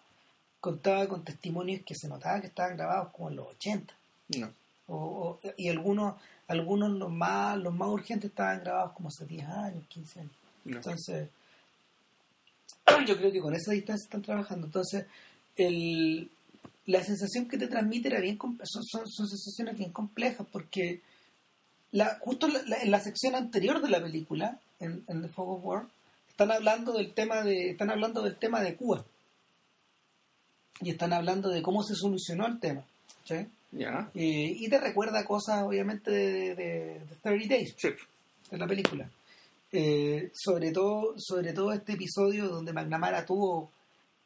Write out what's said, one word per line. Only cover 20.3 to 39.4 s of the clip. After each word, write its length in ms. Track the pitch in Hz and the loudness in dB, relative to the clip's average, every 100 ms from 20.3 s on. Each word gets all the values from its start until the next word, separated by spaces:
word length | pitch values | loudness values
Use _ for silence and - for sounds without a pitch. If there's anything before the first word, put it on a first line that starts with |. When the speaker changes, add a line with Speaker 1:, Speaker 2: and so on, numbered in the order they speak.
| 240 196 | -2 -8
Speaker 1:
porque 500 | 202 - 196 175 175 - _ _ _ _ _ _ _ _ | -10 -6 -2 -2 -4 -10 _ _ _ _ _ _ _ _
la, 260 | 202 214 - | 2 2 2
justo 280 | - 269 311 | -4 0 2
la, 140 | 269 | 2
la, 140 | - - | 0 0
en 120 | 196 | 4
la 100 | 196 | 4
sección 340 | 202 - 262 | 4 -2 0
anterior 460 | 254 240 202 202 320 | 0 0 0 2 2
de 100 | 302 | 4
la 120 | 175 | 2
película, 560 | 170 160 160 156 208 247 _ _ | 2 -6 -4 -2 -2 -4 _ _
en, 240 | 165 175 - | -8 -8 -6
en 140 | 165 | -6
The 60 | 165 | -6
Fog 200 | - 185 | -6 -6
of 140 | 185 | -4
War, 220 | 185 190 240 _ _ _ _ | -4 -4 -6 _ _ _ _
están 220 | - 208 | 2 4
hablando 420 | 220 214 226 233 | 6 4 4 2
del 200 | 226 196 | 0 0
tema 300 | - 220 220 | 0 0 2
de, 280 | 208 185 180 | 2 2 0
están 200 | 175 208 | 0 0
hablando 320 | 214 220 233 | 2 0 0
del 140 | 208 - | -2 0
tema 240 | 226 233 | 0 2
de 140 | 190 | 0
Cuba. 300 | 165 247 135 - _ _ _ _ _ _ _ _ _ _ _ _ _ _ _ _ - | 0 0 0 -2 _ _ _ _ _ _ _ _ _ _ _ _ _ _ _ _ -8
Y 100 | 175 | -4
están 220 | 160 170 | -2 0
hablando 340 | 170 170 190 190 | 2 2 0 0
de 140 | 170 | 0
cómo 200 | 160 202 | 2 0
se 120 | 208 | 0
solucionó 520 | 190 196 185 175 170 226 | 0 0 0 -2 -2 -2
el 140 | 233 | 0
tema, 240 | 160 135 - _ - - | -2 -4 -8 _ -20 -20
¿sí? 220 | - 165 208 - _ | -6 -6 -6 -12 _
Speaker 2:
Ya. 380 | - 113 131 214 | -6 -4 -4 -4
Speaker 1:
Eh, 400 | 180 160 151 151 220 | 0 0 2 0 -2
y 100 | 226 | 2
te 100 | 277 | 4
recuerda 460 | 208 202 214 214 | 4 0 2 0
cosas, 380 | 202 208 208 208 | 0 -2 2 0
obviamente, 480 | 202 196 196 208 - | 2 0 0 -2 0
de, 440 | 202 196 190 185 | 2 4 2 -2
de, 460 | 180 170 165 160 160 | -2 -4 -4 -6 -10
de 160 | 156 160 | -14 -6
Thirty 260 | 220 208 220 | 2 2 4
Days, 260 | 254 185 - | 4 2 0
Speaker 2:
Sí. 100 | 165 - - _ _ _ - | 0 0 -8 _ _ _ -10
Speaker 1:
de 80 | 170 | -4
la 80 | 170 | 0
película. 420 | 196 185 143 135 - _ - | 2 0 -4 -10 -16 _ -20